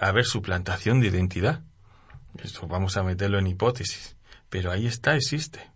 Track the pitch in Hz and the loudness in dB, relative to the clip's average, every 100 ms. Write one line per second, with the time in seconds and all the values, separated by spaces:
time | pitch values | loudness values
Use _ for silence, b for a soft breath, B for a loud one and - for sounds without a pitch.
0 | 95 104 123 110 98 90 92 - 104 127 | 2 4 2 0 -2 -2 -2 -2 2 4
1 | 110 90 92 90 104 156 - - B B | 4 4 0 2 0 0 -6 -20 B B
2 | B B B - - - 82 90 92 98 | B B B -16 -14 -10 -6 -2 0 0
3 | 92 90 101 101 95 92 113 123 - - | 0 0 2 2 2 2 2 0 -6 -8
4 | - - B B B 92 90 92 117 113 | -14 -20 B B B -4 -2 0 -2 0
5 | - 151 139 147 - - - | 0 2 0 -4 -6 -12 -20